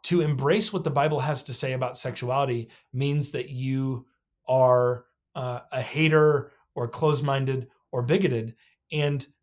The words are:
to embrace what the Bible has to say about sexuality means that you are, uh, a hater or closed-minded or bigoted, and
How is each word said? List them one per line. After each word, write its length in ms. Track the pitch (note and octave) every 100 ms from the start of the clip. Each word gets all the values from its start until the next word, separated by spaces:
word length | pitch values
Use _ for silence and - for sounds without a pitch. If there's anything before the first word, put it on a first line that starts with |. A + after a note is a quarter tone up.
to 180 | - F3
embrace 500 | D3+ C3 C#3 G#3+ A3
what 120 | F#3+
the 60 | D#3
Bible 300 | C#3+ D3+ C#3+
has 240 | C#3+ C3+
to 100 | -
say 200 | A#2+ C3+
about 240 | C3 B2+ -
sexuality 720 | B2+ - B2 C3+ C3 A#2+ A2+ - _
means 380 | B2+ C#3+ D3 B2+
that 180 | C3 B2+
you 560 | B2+ C3 C3+ C3+ B2 - _ _ _ -
are, 580 | C3 B2+ B2 B2 B2 - _ _ -
uh, 260 | B2+ B2 -
a 100 | C3
hater 720 | A#2 D3+ D#3 D#3 D3+ C#3+ - _ _ C3+
or 120 | A#2+
closed-minded 800 | - D#3 C3+ C#3+ C3+ C3 C3 A#2 _ _
or 100 | -
bigoted, 520 | B2 F#3+ E3+ A#2 A2+ - _ _ _
and 340 | D3+ D3 C#3+ - _